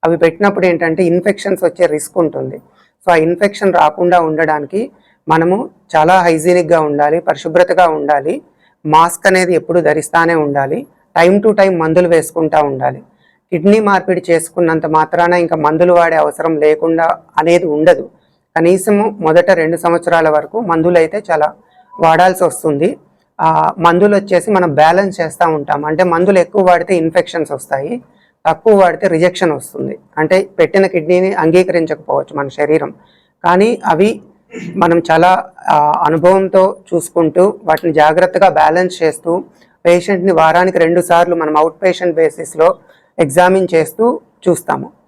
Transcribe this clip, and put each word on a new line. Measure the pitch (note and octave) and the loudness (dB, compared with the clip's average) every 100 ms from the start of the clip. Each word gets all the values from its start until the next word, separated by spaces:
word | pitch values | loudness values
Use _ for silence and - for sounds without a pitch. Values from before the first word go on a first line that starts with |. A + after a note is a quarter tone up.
| E3 | -2
అవి | E3 | 0
పెట్టినప్పుడు | E3 E3 G3+ G3+ F#3 | -2 0 -2 0 -2
ఏంటంటే | E3+ E3 D#3+ | 0 -4 -2
ఇన్ఫెక్షన్స్ | F3 F3 G3 G3+ G3+ F#3 | 0 0 -2 -4 -6 -2
వచ్చే | E3+ E3+ F3 | -4 0 -2
రిస్క్ | D3+ - F#3+ | -2 -6 -4
ఉంటుంది. | D#3+ C#3 C3 - | -4 -4 -10 -12
So, | _ _ _ _ - | _ _ _ _ 0
ఆ | E3+ | 2
ఇన్ఫెక్షన్ | D#3+ F3 G3+ G3+ G3 | 2 0 -2 -2 -2
రాకుండా | F3 D3+ - F3 F3+ | 2 0 0 0 2
ఉండడానికి | D#3+ D#3 D#3+ D3+ C#3+ G3 C4+ _ _ _ - | 0 -2 -2 -2 -4 -8 -8 _ _ _ -2
మనము | D#3+ E3 G3 - _ _ D#3+ | 0 2 -2 -6 _ _ 0
చాలా | D#3 F#3 | 2 4
హైజీనిక్‌గా | F3 D#3+ D#3+ F3+ D#3+ E3 | 2 0 0 0 2 0
ఉండాలి, | D3+ C#3+ D3 E3 | 0 0 0 0
పరిశుభ్రతగా | E3+ D#3 E3+ D#3+ F3+ F3+ F3 | -2 -6 -2 0 2 2 2
ఉండాలి, | D#3 C#3+ D3 C#3+ B3+ _ _ _ _ D#3 | 2 -2 -2 -2 -8 _ _ _ _ 0
మాస్క్ | D#3 E3+ - G3 | 2 2 0 0
అనేది | F#3 F3+ | 2 2
ఎప్పుడు | E3+ F3 E3+ | -2 0 0
ధరిస్తానే | D3+ D3+ D3+ E3+ E3 E3 | 0 -2 -2 0 0 0
ఉండాలి, | D3 C#3 C3+ D#3+ C#4+ _ _ - | -2 -2 -4 -6 -8 _ _ 0
time | E3+ G3+ | 2 4
to | A3 | 2
time | G#3 G3 F3 | 2 2 2
మందులు | D#3+ D#3+ F3 | 0 0 2
వేసుకుంటా | E3 D#3 E3+ D#3 D#3 | 0 0 -4 0 0
ఉండాలి. | D3 C3+ C3 C3 - _ _ _ _ | 0 -2 -6 -6 -18 _ _ _ _
కిడ్నీ | E3+ F3+ G#3+ | -2 2 2
మార్పిడి | G#3 F#3+ F#3+ F3 E3+ | 2 -2 -2 -6 0
చేసుకున్నంత | E3 E3 - E3+ D#3+ D#3 | -2 -2 -2 0 0 0
మాత్రాన | D#3 D#3 E3+ E3+ | 0 0 0 0
ఇంకా | F3 E3 D#3+ | 2 0 -2
మందులు | D3+ D#3+ F3 | -2 2 4
వాడే | F3 E3+ E3 | 4 2 2
అవసరం | D3+ - D#3+ D#3+ | -2 -2 -4 0
లేకుండా | D3+ D3+ E3 E3 E3 E3+ _ - | 0 0 0 0 -2 -4 _ -2
అనేది | D#3+ F3 E3+ | 2 0 0
ఉండదు. | D3 D#3+ - - _ _ _ _ D#3+ | 0 2 0 -2 _ _ _ _ -2
కనీసము | E3+ F#3 F#3+ G3+ A3 - | 0 0 0 0 -2 -2
మొదట | D#3+ E3 F3 | 2 2 2
రెండు | F3+ D#3+ E3 | 0 0 -2
సంవత్సరాల | E3+ E3+ E3+ E3 D#3+ | -2 -2 0 0 2
వరకు | D3+ - A3 | 0 -2 -8
మందులు | G#3+ E3 E3 F3 | -2 0 2 2
అయితే | D#3+ D#3 D#3+ | 0 -4 -4
చాలా | D#3+ D3+ - _ _ _ - | -2 -2 -4 _ _ _ -2
వాడాల్సి | E3 E3 F#3 F3+ | 2 4 2 2
వస్తుంది. | F3 - D#3+ C#3+ F3 C#4+ _ _ _ - | -2 -2 -4 -2 -2 -4 _ _ _ -4
ఆ, | D#3+ D#3+ D#3+ - | 0 0 -2 0
మందులు | E3+ E3+ G#3 G3+ | 0 2 2 0
వచ్చేసి | G3+ F3+ F3 | 0 -2 0
మనం | G3 F3+ C#3+ | 0 0 2
బ్యాలెన్స్ | D#3 F3+ G3 F#3 | 2 2 -2 -4
చేస్తా | D#3+ - E3+ | -8 -2 -2
ఉంటాం. | D#3 C#3+ D3 D3+ | -2 -4 -6 -4
అంటే | D#3 | -2
మందులు | F3+ E3 F#3 G3 | 0 0 2 2
ఎక్కువ | E3+ G3+ F#3 | 0 0 2
వాడితే | F3 F3 F#3 | 2 0 -2
ఇన్ఫెక్షన్స్ | E3 E3+ - E3+ D#3 | 0 -2 -4 -6 -6
వస్తాయి, | C#3 - C#3 C#3+ A#3+ - _ _ _ - | -8 -8 -8 -6 -10 -12 _ _ _ -4
తక్కువ | D#3+ A3+ G3+ | -2 2 4
వాడితే | F#3 E3 G3 | 4 0 -2
రిజెక్షన్ | D#3+ F3+ F3+ F3 | 0 0 0 -4
వస్తుంది. | C#3 - - C3+ - _ - | -4 -8 -10 -10 -10 _ -6
అంటే | D#3 F#3 G3 - | 0 0 -2 -2
పెట్టిన | D#3+ G3 F#3+ | 0 2 0
కిడ్నీని | F#3+ D#3 F3+ F#3+ | -2 0 0 0
అంగీకరించకపోవచ్చు | F#3+ D#3+ F3+ F#3 E3+ D#3 D3+ - C#3 C#3 D3 | 0 2 2 2 -2 -4 -8 -4 -6 -4 -8
మన | C#3 | -10
శరీరం. | C#3+ D3+ D#3 D3 - _ _ _ _ | -6 -2 -2 -4 -14 _ _ _ _
కానీ | F3 F3+ G#3+ A3 - | 0 2 0 -2 -4
అవి | E3 G3+ - - _ _ - - - | 0 0 -2 -14 _ _ -16 -12 -2
మనం | E3+ E3+ E3 | 2 2 0
చాలా, | D#3+ F3+ F#3 - - - | 2 2 2 -2 -12 -2
ఆ, | D#3 D3+ E3+ D#3 | 0 2 0 -2
అనుభవంతో | D#3+ F3 F#3+ F#3+ F#3+ F#3+ - - F3 | 2 2 2 2 0 0 -2 -6 -6
చూసుకుంటూ | - E3+ D#3+ F3+ F#3+ - | -4 -2 -2 0 0 -2
వాటిని | - D#3 E3+ | -4 -2 0
జాగ్రత్తగా | D3+ D3+ D#3+ - F#3 F#3+ | 2 2 2 0 2 2
బ్యాలెన్స్ | D#3 D#3 E3 F#3 F3+ | 4 2 2 -2 -2
చేస్తూ | D#3+ D3 E3+ F3 - _ _ _ E3+ | -4 -4 -6 -6 -6 _ _ _ 0
పేషెంట్ని | F3 F3 F#3+ F#3 | 0 0 -2 0
వారానికి | E3+ D#3+ E3 F#3 F3+ | 2 4 4 2 0
రెండు | E3 F3 | 0 0
సార్లు | F3 E3+ F3 E3+ | 2 2 2 0
మనం | D#3 D3+ | 0 0
అవుట్ | D#3+ E3 | 0 0
పేషెంట్ | F#3+ F3+ F3+ D#3+ | -2 -2 -4 0
బేసిస్‌లో | D#3+ D3 D#3 D#3 E3 F#3 _ _ _ - | -2 -2 -14 0 0 0 _ _ _ -4
ఎగ్జామిన్ | D#3 C#3 F3+ F#3+ F3+ | -2 2 2 2 0
చేస్తూ | E3 D#3 - A3+ D4 _ _ - | -2 -2 -2 -2 -2 _ _ -2
చూస్తాము. | E3 - C#3 C3+ _ | -2 -4 -6 -8 _